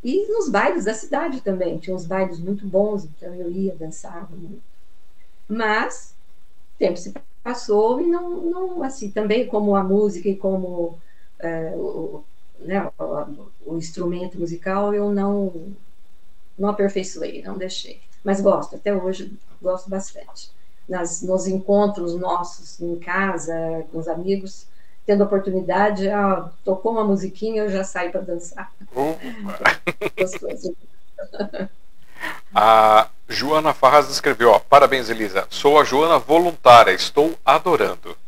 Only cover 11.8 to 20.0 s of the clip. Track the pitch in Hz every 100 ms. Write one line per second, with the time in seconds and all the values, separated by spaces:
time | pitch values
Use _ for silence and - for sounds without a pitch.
11.8 | 180 - 160 - - - - - 143 196
12.8 | 175 - 160 151 147 147 - - 139 165
13.8 | 160 - 175 175 185 180 170 170 190 190
14.8 | 208 208 208 202 196 202 196 175 185 202
15.8 | - - - - - - - - 196 202
16.8 | 196 196 185 - 160 - 185 196 185 -
17.8 | - - - - 196 196 202 170 - -
18.8 | 208 196 185 190 202 - - - 185 185
19.8 | 196 190